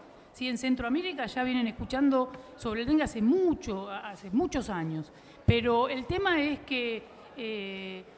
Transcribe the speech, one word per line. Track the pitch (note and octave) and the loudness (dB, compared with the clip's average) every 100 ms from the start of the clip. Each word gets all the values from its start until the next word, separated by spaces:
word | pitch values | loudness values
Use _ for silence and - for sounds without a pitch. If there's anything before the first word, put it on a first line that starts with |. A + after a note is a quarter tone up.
| - - - | -20 -20 -18
Sí, | - B3+ | -6 -4
en | A#3 | 0
Centroamérica | C4 B3+ A#3 C#4 F4+ D4+ - | 0 0 0 0 -2 -4 -4
ya | - | -2
vienen | B3+ B3+ A#3 | 0 0 0
escuchando | - - B3+ C#4+ C4 B3+ - - - | -2 -4 2 4 4 2 -4 -16 -10
sobre | A#3+ A3 | -6 -4
el | A#3+ | 2
dengue | D#4 | 2
hace | C4+ A#3 | 2 2
mucho, | A3 F4 F#4 D4+ - F#3+ G3 | 4 6 4 2 -2 -6 -6
hace | G3+ A3+ G3 G3+ | -10 -10 -12 -2
muchos | G3+ F4 C#4+ A#3 | 0 2 0 -2
años. | F#3 D#3+ D#3 D3+ - - - - | -2 -2 -4 -8 -14 -20 -4 2
Pero | A#3 A#3 A#3 B3+ | 4 4 2 2
el | C4 B3+ | -2 -4
tema | F4+ G4 E4 | 0 2 2
es | D4 C#4 | 2 -2
que, | - C4 A#3+ A3+ A3 - - - | -4 -4 -2 -6 -10 -20 -20 -12
eh, | A3+ G#3+ G3 F#3+ F#3+ F#3+ F#3 | -8 -6 -8 -10 -10 -12 -16